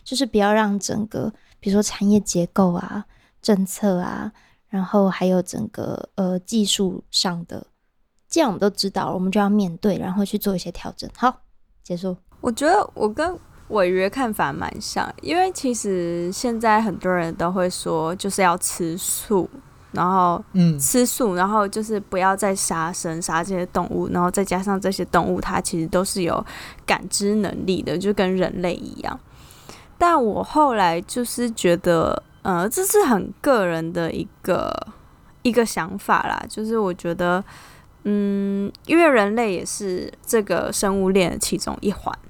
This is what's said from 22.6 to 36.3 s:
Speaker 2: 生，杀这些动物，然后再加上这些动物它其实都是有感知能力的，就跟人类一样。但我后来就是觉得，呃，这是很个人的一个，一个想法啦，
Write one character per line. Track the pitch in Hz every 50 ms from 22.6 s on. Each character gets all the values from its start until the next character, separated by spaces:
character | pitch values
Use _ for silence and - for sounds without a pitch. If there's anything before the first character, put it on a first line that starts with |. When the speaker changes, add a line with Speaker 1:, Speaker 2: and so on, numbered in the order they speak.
| - - 185 165 160 165
Speaker 2:
生， | 185 - - 175 160 165
杀 | - - 160 165 175
这 | 196 190
些 | 180 180 175
动 | - 190 175 -
物， | - 175 175 190
然 | 180 180
后 | 175 180
再 | 180 202 196
加 | - 185 180
上 | 190 202 196 190
这 | 196 190
些 | 196 - 180
动 | - - 175 170
物 | - 180 -
它 | - - 185 165
其 | - - - 165
实 | 160 160
都 | - 180 190
是 | - - 202
有 | 175 160 - - - - - - - - - - -
感 | - 196 - - 185
知 | - - 202 202 214
能 | 220 202 - - - -
力 | 185 185 -
的， | - - 147 175
就 | 190 202 208
跟 | 214 190 185 185
人 | 185 180 - 180 175
类 | 175 175 175
一 | - - - - -
样。 | - - - 254 - - - - - - - - - - - - - - - -
但 | 359 349 339 302
我 | 247 214 185 180 190
后 | - - 302 302 277 233
来 | 214 190 170 165 170
就 | 196 - - 247 240
是 | - - - 240 240
觉 | 226 - - 175 170 180
得， | - 180 170 165 - - - - - _ - -
呃， | - - 180 170 175 220
这 | - 381 381
是 | 392 - 415 403
很 | 277 233 185 180 - - _
个 | - 294 262 226 190
人 | 175 165 165 165 165 180
的 | 175 165 160
一 | - 170 170 - - _
个， | - - 180 - - - - - - - - - - - - - - - - - -
一 | 247
个 | 220 240 233
想 | 220 - 190 160 165 190 202
法 | - - 202 - -
啦， | -